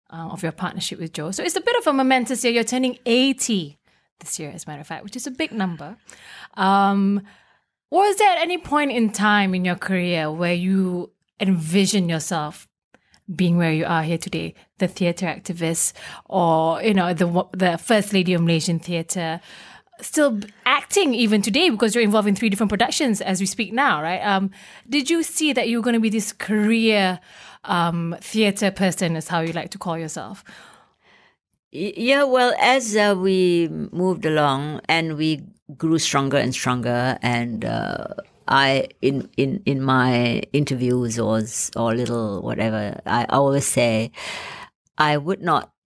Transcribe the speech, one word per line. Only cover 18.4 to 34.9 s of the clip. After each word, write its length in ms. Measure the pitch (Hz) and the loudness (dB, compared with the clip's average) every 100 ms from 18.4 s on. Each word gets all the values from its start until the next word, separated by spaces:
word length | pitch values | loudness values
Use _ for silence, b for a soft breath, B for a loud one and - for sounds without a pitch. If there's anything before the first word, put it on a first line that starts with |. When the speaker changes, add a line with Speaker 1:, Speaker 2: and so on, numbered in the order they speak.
Speaker 1:
Malaysian 360 | 165 165 165 165 | 2 2 0 -2
Theatre, 640 | - 170 165 185 165 165 B B B B B - | -2 -6 -4 -4 -4 -6 B B B B B -14
still 300 | - 311 285 | -4 2 2
b-, 160 | 208 202 - 247 | 2 -8 -4 0
acting 480 | 277 - 415 320 | 0 2 2 4
even 280 | 233 226 214 | 2 2 2
today 280 | 214 262 359 | 2 2 2
because 260 | 214 220 233 | 2 2 2
you're 80 | |
involved 240 | 214 214 208 | 2 2 2
in 80 | 196 | 2
three 140 | 226 | 0
different 200 | 196 202 | 0 0
productions 520 | 202 226 - 269 202 | 0 0 0 0 0
as 180 | - 185 | -2 -2
we 60 | 190 | -4
speak 260 | - 185 | -4 -4
now, 300 | 233 277 151 | 0 0 0
right? 180 | 160 180 | -2 -2
Um, 320 | 208 190 196 B B B B | 0 0 -2 B B B B
did 200 | 285 262 | -2 0
you 140 | 339 | 0
see 300 | 320 - 311 | -2 -2 0
that 160 | 254 220 | 0 0
you 80 | 233 | 0
were 60 | |
gonna 160 | 233 233 | 0 2
be 80 | 220 | 2
this 240 | 220 196 | 0 -4
career, 840 | - - 214 208 226 226 208 185 180 B B B B | -6 -2 0 2 2 2 2 2 -2 B B B B
um, 520 | 160 175 170 170 165 170 | -2 0 0 0 -4 -8
theatre 500 | - 220 208 196 202 | -4 0 0 2 -2
person, 440 | 196 190 - 170 160 | 0 -2 0 -2 -2
is 140 | - | -4
how 100 | 170 | -4
you 140 | 165 | -2
like 160 | 165 - | -4 -8
to 60 | - | -8
call 200 | 180 165 | -6 -6
yourself? 460 | 160 160 104 196 - B B B B B B B B B _ _ _ | -6 -10 -12 -14 -20 B B B B B B B B B _ _ _
Speaker 2:
Y-, 200 | 139 202 - | -8 -8 -2
yeah, 280 | 240 277 | 2 4
well, 300 | 277 254 247 - | 4 4 4 4
as, 380 | 240 262 226 208 | 4 4 2 2
uh, 180 | 208 185 | 4 4
we 520 | 190 190 180 170 165 | 2 4 4 4 0
moved 560 | 156 147 165 185 170 156 | -2 -6 -2 0 0 0
along 560 | 151 147 135 151 147 | 2 2 0 -4 -6
and 260 | - | -2